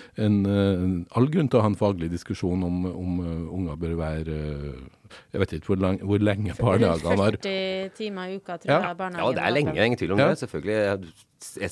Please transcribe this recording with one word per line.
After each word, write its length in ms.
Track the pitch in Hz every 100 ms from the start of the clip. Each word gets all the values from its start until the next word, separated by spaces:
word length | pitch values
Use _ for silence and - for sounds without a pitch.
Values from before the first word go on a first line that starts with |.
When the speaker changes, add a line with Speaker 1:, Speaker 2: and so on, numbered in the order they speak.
| - -
Speaker 1:
en, 180 | 107 104
eh, 640 | 98 101 98 92 90 90 87 -
all 140 | 131
grunn 160 | 165 143
til 140 | 123
å 20 |
ha 60 | 107
en 60 | 98
faglig 300 | 104 95 82
diskusjon 540 | 87 - 95 92 90 90
om, 140 | 90 92
om, 240 | 87 90 87
eh, 220 | 87 82 82 87
unger 220 | 90 76
bør 140 | 82 82
være, 400 | 78 78 78 78
eh, 800 | 76 71 71 64 64 _ - - -
jeg 80 | - 98
vet 80 | 78
ikke 140 | -
hvor 80 | 95
lang-, 220 | 92 95
hvor 160 | 98 101
lenge 320 | 104 101 101
Speaker 2:
Rundt 80 | -
Speaker 1:
barnehagene 560 | 120 98 107 82 80 98
har. 140 | 98 -
Speaker 2:
førti 180 | 196 190 190 190 190 -
timer 380 | 214 196 180
i 20 | 190
uka, 160 | - 175 -
tror 80 |
Speaker 1:
Ja. 80 | 139 175
Speaker 2:
jeg, 80 | 175
barnehagen 240 | 185 175
Speaker 3:
Ja, 80 | 107
det 120 | 131 87
er 20 |
Speaker 2:
er 80 | 131
Speaker 3:
lenge, 160 | 147
Speaker 2:
åpen. 140 | - 110
Speaker 3:
ingen 120 | 123
tvil 80 | 82
om 80 | 98
Speaker 1:
Ja. 80 | 147
Speaker 3:
det, 140 | 196
selvfølgelig. 320 | 120 80 80 107
Jeg, 400 | 101 98 85 - _ - - -
jeg, 100 | 95